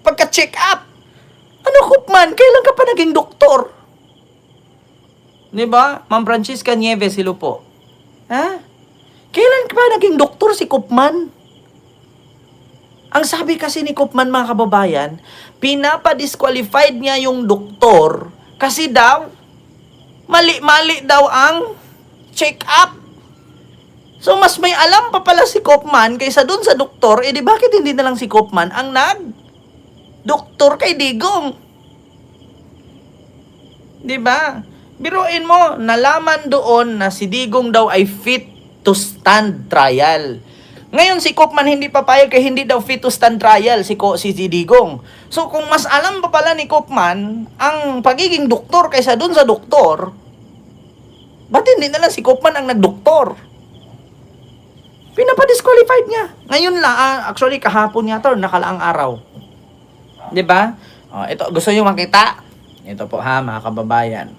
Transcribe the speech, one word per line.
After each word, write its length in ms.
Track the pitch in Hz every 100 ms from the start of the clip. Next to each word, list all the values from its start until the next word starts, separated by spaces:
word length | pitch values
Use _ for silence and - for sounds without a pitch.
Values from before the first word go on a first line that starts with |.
pagka-check 560 | 320 294 - - 302 -
up. 240 | 370 381 - _ _ _ _ _ _ _
Ano, 160 | - 554 -
Kaufman? 400 | 539 508 381 339
Kailan 320 | 320 508 508 466
ka 80 |
pa 100 | - 508
naging 240 | 480 320
doktor? 560 | 311 - - 285 269 - _ _ _ _ _ _ _ _ _ _ _ _ _ _ _ _ _ _
Di 160 | 202 233
ba? 320 | 240 277 285 _
Ma'am 160 | 220 220
Francisca 480 | 226 214 262 -
Nieves, 400 | 233 226 220 202 196
hello 160 | 185 180
po. 240 | 151 - _ _ _ _ _ _ _
Ha? 320 | 247 339 370 - _ _ _ _ _ _
Kailan 340 | 330 494 523 494
ka 40 | -
pa 160 | 480
naging 240 | 440 403 302
doktor 400 | - - 415 415
si 80 | -
Kaufman? 640 | 269 - 247 285 339 330 _ _ _ _ _ _ _ _ _ _ _ _ _ _ _ _ _ _
Ang 100 | 285 311
sabi 320 | 330 330 330
kasi 240 | 302 311 294
ni 80 |
Kaufman, 400 | 285 277 247 254
mga 240 | 254 233 220
kababayan, 640 | 220 202 196 147 147 160 - - - _
pinapadisqualified 1400 | 269 285 285 311 330 269 285 - 262 254 208 269 294 240
niya 320 | 269 269 262
yung 160 | 254 220
doktor 880 | 202 - - 233 185 156 160 - - - -
kasi 320 | 269 277 311
daw, 480 | 240 240 269 311 - _ _ _ _ _ _ _ _ -
mali-mali 760 | 339 339 302 294 302 320 311
daw 200 | 269 285 277
ang 320 | 254 285 330 453 403 - _ _ _ _
check-up. 640 | - 302 294 - 311 370 - - - _ _ _ _ _ _ _ _ _ _
So, 180 | - 392
mas 220 | 370 -
may 140 | 349
alam 380 | 339 320 403 466
pa 120 | 381
pala 240 | 370 349 -
si 140 | 403
Kaufman 580 | - 294 302 269 220 240
kaysa 260 | 269 285
dun 160 | 269 403
sa 120 | 427
doktor, 480 | 269 - _ 226 214
eh, 100 | 254
di 80 | 277
bakit 320 | 269 440 494
hindi 220 | 415 285
na 100 | 262
lang 120 | 262 247
si 100 | 233
Kaufman 440 | 214 214 185 170
ang 220 | 202 269
nag-doktor 1800 | 262 302 403 302 - _ _ _ _ _ _ _ _ - 294 - - 285 294
kay 180 | -
Digong? 600 | 302 277 226 359 403 285 - _ _ _ _ _ _ _ _ _ _ _ - - - _ _ _ _ _ _ _ _ - -
Di 180 | 254 262
ba? 440 | 233 269 311 240 - - - -
Biruin 480 | 311 381 359 339 330
mo, 320 | 349 339 -
nalaman 720 | 226 233 269 320 320 311 294
doon 480 | 277 233 233 233 214
na 100 | 196
si 180 | 190 202
Digong 440 | 240 247 247 240
daw 180 | 226 214
ay 160 | 190
fit 460 | 196 202 240 254 - - - _
to 100 | -
stand 800 | 196 - - - 214 214 147 127
trial. 720 | 151 135 131 151 156 143 113 - - - - -
Ngayon, 320 | 277 370 359
si 160 | 330 -
Kaufman 320 | 311 294 285
hindi 160 | 285 285
papayag 460 | 277 262 269 277
kay 100 | 262
hindi 220 | 269 254
daw 160 | 247 247
fit 180 | 214 262
to 140 | 254
stand 260 | - 233 226
trial 460 | 220 214 220 233
si 100 | 196
Ko-, 220 | 208 202 175
si, 180 | 202
si 140 | 170 185
Digong. 500 | 175 165 247 175 131 - - -
So, 180 | 320 320
kung 220 | 311 294
mas 180 | 311 285
alam 380 | 277 349 392 349
pa 60 |
pala 260 | 311 320 320
ni 80 | 294
Kaufman 800 | 302 294 262 175 190 208 226 220
ang 240 | - 277 311 294 254
pagiging 460 | 247 254 370 330 277
doktor 420 | 226 - 349 320
kaysa 240 | 269 262
dun 220 | 233 339 320
sa 80 |
doktor, 680 | 247 208 - 294 175 151 185 - - _ - - - - - _ - _ _ _ -
ba't 180 | - 440
hindi 180 | 466 285
na 140 | 302
lang 80 | 330
si 160 | - 240
Kaufman 300 | 254 320 294
ang 100 | 262
nagdoktor? 800 | 233 190 - 294 320 262 - - - - - - - - - - - - - _ - _ _ -
Pinapa-disqualified 960 | - 508 - 539 480 508 480 480 508 415
niya. 180 | 453 381 - -
Ngayon 280 | 285 349 359
lang, 180 | 285 240
ah, 240 | 262 269 208
actually, 300 | - 262 277
kahapon 500 | 208 208 214 220 220
yata 220 | 220 269
or 80 | 233
nakalaang 380 | 185 180 180 185
araw. 340 | 170 160 131 117 _ - - _ _ _ _ _ _ _ -
Di 120 | 180
ba? 360 | 175 185 220 233 - - _
Oh, 160 | 98 98
ito, 160 | - -
gusto 180 | 165 214
niyo 120 | 208
makita? 540 | 202 190 175 202 220 - - - _ _
Ito 220 | - 101 104
po 120 | -
ha, 240 | 123 131
mga 180 | 127 107
kababayan. 680 | 113 110 110 117 117 107 87